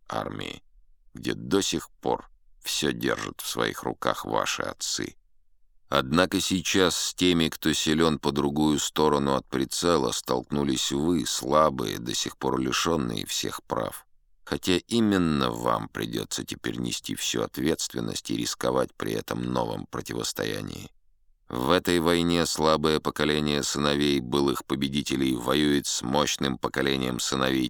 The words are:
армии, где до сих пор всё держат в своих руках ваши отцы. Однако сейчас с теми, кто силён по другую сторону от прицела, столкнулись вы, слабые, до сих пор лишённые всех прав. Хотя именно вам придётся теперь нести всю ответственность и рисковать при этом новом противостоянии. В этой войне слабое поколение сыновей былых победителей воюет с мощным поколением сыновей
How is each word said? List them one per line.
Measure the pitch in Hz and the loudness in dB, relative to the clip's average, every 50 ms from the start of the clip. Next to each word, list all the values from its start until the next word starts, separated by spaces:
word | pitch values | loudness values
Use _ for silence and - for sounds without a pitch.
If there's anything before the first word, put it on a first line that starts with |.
| _ | _
армии, | - - 55 52 - 53 50 50 50 - - - - _ - - _ - _ _ - - | -8 -6 -6 -6 -6 -8 -8 -8 -10 -10 -12 -16 -20 _ -20 -20 _ -20 _ _ -20 -16
где | - - 60 53 | -8 -6 -6 -6
до | 50 58 64 90 98 | -4 -2 0 2 2
сих | 92 - - 76 - - - _ | 2 2 -2 -4 -6 -8 -16 _
пор | - 64 57 - - - - _ _ - - - | -2 -2 -2 -2 -4 -12 -20 _ _ -20 -20 -14
всё | - - - - 78 71 62 | -8 -6 -4 -2 0 -2 -2
держат | 58 60 64 53 50 52 50 - - | -2 -2 -2 -2 -2 -4 -8 -8 -8
в | - | -8
своих | - - 58 58 53 50 - - | -6 -2 -2 -2 -2 -2 -4 -6
руках | 58 55 - - 62 52 - - | -6 -6 -2 -2 -2 -2 -2 -4
ваши | 50 53 53 50 - - - - | -2 -2 0 0 0 -2 -4 -4
отцы. | 50 50 - - - - - - - - - _ _ _ _ _ _ _ _ _ _ _ - _ - 69 | -6 -6 -8 -6 -6 -4 -4 -6 -8 -10 -14 _ _ _ _ _ _ _ _ _ _ _ -20 _ 0 0
Однако | 69 65 65 76 87 92 82 98 92 | 0 2 4 4 4 4 4 2 0
сейчас | - - 95 90 78 - - 98 92 85 - | 0 0 0 0 0 2 4 4 4 4 4
с | - - - - | 0 -4 -4 0
теми, | - 90 90 87 82 80 73 | 2 4 4 6 6 4 2
кто | - - - 80 73 | 0 0 0 0 0
силён | - - 76 78 80 82 82 76 | 2 2 2 4 4 4 4 4
по | - - 73 | 2 0 0
другую | 69 71 71 71 71 76 76 76 76 69 | 0 2 0 0 2 2 2 2 2 2
сторону | - - - - 78 76 73 71 71 69 67 | -2 -2 0 2 4 4 4 2 2 2 0
от | 65 - | 0 -2
прицела, | - - 65 67 58 - - 87 87 85 76 64 58 50 | -4 -4 -4 -2 -2 -2 0 2 4 4 4 2 0 -2
столкнулись | - - - 64 64 62 - 73 71 71 69 64 60 - - 69 | -4 -2 -2 -2 -2 -2 -4 -2 -2 0 0 0 0 -2 -2 -2
вы, | 69 76 85 90 76 60 | 0 2 2 2 0 0
слабые, | - - - 64 65 73 76 78 76 67 64 60 52 50 55 | -2 -4 -4 -2 2 4 4 4 4 2 0 -4 -4 -4 -6
до | 58 58 57 | -6 -4 -4
сих | - - 60 - | -4 -4 -4 -6
пор | - 65 65 65 65 | -4 -2 -2 0 0
лишённые | 65 64 62 - - 85 85 78 64 58 55 50 50 | 0 0 0 0 2 2 2 0 0 -2 -4 -6 -6
всех | - - - - 52 - - - | -4 -4 -4 -4 -6 -8 -10 -6
прав. | - - 58 53 50 - - - _ _ _ _ _ _ _ - | -4 -4 -2 -2 -4 -6 -12 -18 _ _ _ _ _ _ _ -6
Хотя | - 78 76 - 92 90 | -6 -6 -2 2 2 2
именно | 87 - - 110 117 110 104 101 92 87 80 76 69 64 60 | 2 2 0 2 2 4 4 4 4 4 2 2 2 2 0
вам | 57 58 58 60 58 55 53 53 | 0 0 0 0 0 0 -2 -6
придётся | - 52 53 55 57 55 52 - - - 55 | -6 -6 -6 -4 -4 -6 -6 -6 -6 -8 -6
теперь | - - - - 58 55 | -8 -10 -10 -8 -8 -6
нести | 60 60 58 53 - - - 52 | -4 -4 -4 -4 -6 -6 -8 -6
всю | - - - - 57 | -4 -4 -4 -2 -2
ответственность | 55 - - - 65 78 78 - - - - 64 57 53 50 - - - | -4 -4 -4 0 0 0 0 0 -2 -6 -6 -6 -4 -4 -4 -6 -6 -4
и | 55 | -4
рисковать | 55 57 - - - - 62 64 64 58 - - | -4 -4 -4 -4 -2 -2 0 0 0 -2 -2 -4
при | - 50 53 | -8 -6 -4
этом | 55 53 53 - 53 60 62 | -4 -6 -4 -6 -6 -4 -4
новом | 62 62 62 58 57 52 50 50 | -2 -2 -2 -2 -2 -4 -8 -8
противостоянии. | - - 58 - - 57 57 55 - - 52 50 53 52 50 52 50 50 - - - - _ _ _ _ _ _ _ _ _ _ - | -8 -10 -10 -8 -6 -6 -6 -6 -4 -4 -4 -4 -4 -4 -6 -8 -8 -10 -12 -14 -16 -20 _ _ _ _ _ _ _ _ _ _ -8
В | - 60 64 69 | -6 -2 2 4
этой | 87 92 - 92 87 87 | 4 4 4 4 2 4
войне | 78 85 87 87 85 85 85 85 80 | 4 4 4 4 4 4 4 2 2
слабое | 76 - 80 78 78 78 76 76 78 78 76 | 0 0 2 4 4 4 4 4 2 2 2
поколение | - 73 - - 73 76 76 76 76 73 73 71 | 0 -2 -2 0 0 2 2 0 0 0 0 0
сыновей | 65 - - 71 71 71 71 71 73 73 71 67 | 0 -2 -2 0 2 2 2 4 4 4 2 2
былых | 62 62 67 71 69 69 64 - - | 0 0 0 2 2 2 0 -2 -4
победителей | - 69 67 69 69 69 73 69 - 67 65 67 65 62 | -4 -4 -2 -2 -2 -2 -2 -2 -2 -2 0 0 0 0
воюет | 60 60 64 67 73 76 73 71 69 65 | -2 0 0 2 2 4 4 2 2 0
с | - - - - | -2 -4 -4 -2
мощным | 62 69 73 73 - - - 69 67 65 | 0 2 2 2 2 0 -2 -2 -2 -2
поколением | - - - - 67 67 67 67 67 65 64 64 62 | -2 -4 -4 -2 0 0 0 0 0 0 -2 -2 -4
сыновей | - - 67 65 65 65 67 65 62 | -2 -2 0 0 2 2 2 2 0